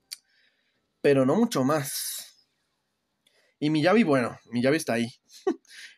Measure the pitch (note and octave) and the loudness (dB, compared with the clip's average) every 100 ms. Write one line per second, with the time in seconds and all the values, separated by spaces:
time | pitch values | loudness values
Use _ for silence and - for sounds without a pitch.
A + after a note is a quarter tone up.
0 | - - _ _ _ _ _ _ _ _ | -20 -20 _ _ _ _ _ _ _ _
1 | D3 C3+ C3 F#3 A#3 D3+ B2+ D#3 C#3 - | 2 4 4 2 0 0 0 -2 -4 -8
2 | - - - _ _ _ _ _ _ _ | -10 -12 -16 _ _ _ _ _ _ _
3 | _ _ _ _ _ - D3+ D#3 E3 A3 | _ _ _ _ _ -6 -2 0 2 4
4 | F#3 C3+ A2+ - G2 A#2 B2+ D#3+ - A#2 | 4 2 -2 -8 -10 -2 0 0 -2 -4
5 | A#2 - _ - F#4+ - _ - - | -4 -8 _ -10 -8 -8 _ -20 -20